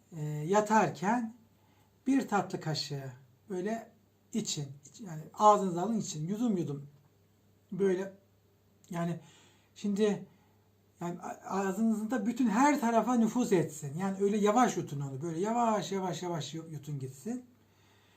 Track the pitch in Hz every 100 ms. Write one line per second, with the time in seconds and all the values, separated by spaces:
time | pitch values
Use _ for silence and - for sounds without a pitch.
0 | _ 165 151 151 156 208 214 220 170 -
1 | 185 247 226 - _ _ _ _ _ _
2 | - 269 - 208 - - 156 147 - 139
3 | 131 123 - _ - 185 202 226 - _
4 | _ _ _ 220 - 151 139 - - -
5 | 196 156 - - 214 202 190 170 202 220
6 | - 156 160 214 240 185 143 143 143 -
7 | _ _ _ _ _ _ _ 175 196 185
8 | 196 - _ _ _ _ _ _ - 170
9 | 170 160 - - - _ _ - 208 196
10 | 214 190 - _ _ _ _ _ _ -
11 | 175 170 - - - 196 196 190 226 208
12 | 220 254 202 233 240 202 285 277 233 233
13 | 220 247 214 254 220 180 156 - 143 151
14 | 196 190 202 214 202 226 226 180 123 139
15 | 139 135 170 160 208 240 233 208 175 196
16 | 185 156 180 170 - 160 165 147 151 143
17 | 127 - 214 247 - _ _ _ _ _
18 | _